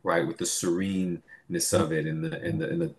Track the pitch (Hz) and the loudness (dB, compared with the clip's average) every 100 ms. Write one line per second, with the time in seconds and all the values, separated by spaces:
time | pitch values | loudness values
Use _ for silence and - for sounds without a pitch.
0 | 92 85 82 - 90 - 92 87 98 95 | 0 2 2 -2 -2 0 2 2 2 0
1 | 90 82 - - - 85 - 85 78 80 | 0 -2 -8 -18 -6 -2 2 2 4 0
2 | 78 80 - 165 170 160 160 170 160 | 0 -2 -4 -4 -4 -2 -2 -2 -2